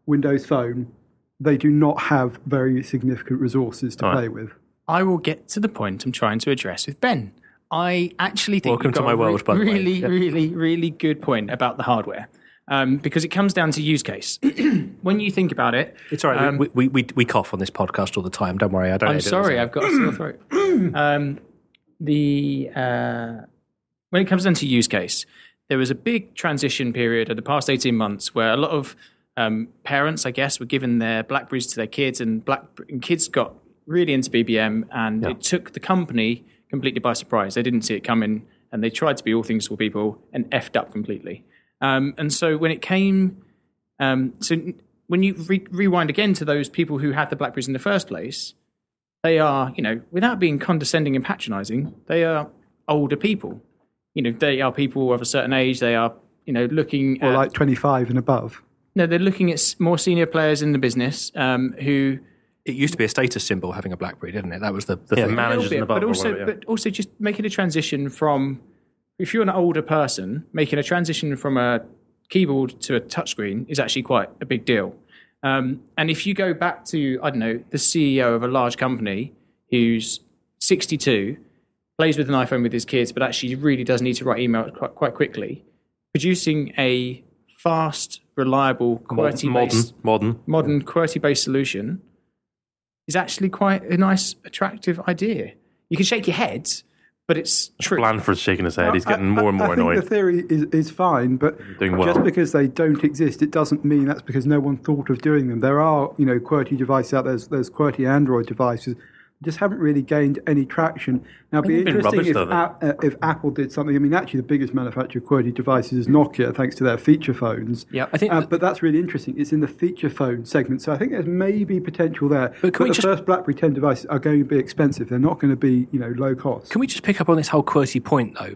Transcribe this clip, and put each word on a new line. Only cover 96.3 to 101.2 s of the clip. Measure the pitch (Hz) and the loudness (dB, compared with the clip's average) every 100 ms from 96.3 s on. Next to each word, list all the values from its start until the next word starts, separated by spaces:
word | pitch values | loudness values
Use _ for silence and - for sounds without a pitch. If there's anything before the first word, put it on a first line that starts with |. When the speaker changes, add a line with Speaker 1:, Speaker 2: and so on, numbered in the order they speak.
| 170 | -2
Speaker 3:
head, | - - - - _ _ _ _ - | -2 -4 -6 -6 _ _ _ _ -2
but | 160 | 0
it's | - - - - | 2 0 0 -6
true. | - 160 | -2 2
Speaker 2:
Blanford's | 113 110 104 90 | 2 2 0 0
shaking | - 92 87 | 2 2 0
his | 85 | 2
head. | 87 | 2
Speaker 1:
No, | |
Speaker 2:
He's | 92 - | 2 2
Speaker 1:
I, | |
Speaker 2:
getting | 98 98 | 0 2
more | 104 104 | 4 4
and | - | 2
Speaker 1:
I, | - | 2
Speaker 2:
more | |
Speaker 1:
I | 87 | 2
think | |
Speaker 2:
annoyed. | 85 - | 4 2
Speaker 1:
the | |
theory | - 208 185 175 - | 2 2 2 2 2
is, | 156 151 | 0 2
is | 160 156 | 0 0
fine, | - 180 135 | 0 2 2